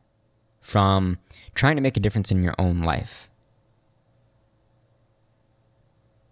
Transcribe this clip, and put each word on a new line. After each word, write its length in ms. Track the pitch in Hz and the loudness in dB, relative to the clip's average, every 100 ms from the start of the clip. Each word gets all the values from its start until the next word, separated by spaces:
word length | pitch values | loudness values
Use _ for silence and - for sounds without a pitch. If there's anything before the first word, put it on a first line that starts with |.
| _ _ _ _ _ _ | _ _ _ _ _ _
from 580 | - 107 98 95 92 90 - - - - | -4 0 2 2 0 -4 -10 -20 -12 0
trying 180 | 135 | 2
to 80 | 151 | 2
make 140 | 135 127 | 0 0
a 40 | |
difference 300 | 104 107 98 | -2 -2 0
in 120 | 95 | 0
your 120 | 90 - | 0 0
own 260 | 92 85 | 0 0
life? 460 | 82 65 - - - _ _ _ _ _ _ _ _ _ _ _ _ _ _ _ _ _ _ _ _ _ _ _ _ _ _ _ _ _ _ | 0 -2 -6 -16 -20 _ _ _ _ _ _ _ _ _ _ _ _ _ _ _ _ _ _ _ _ _ _ _ _ _ _ _ _ _ _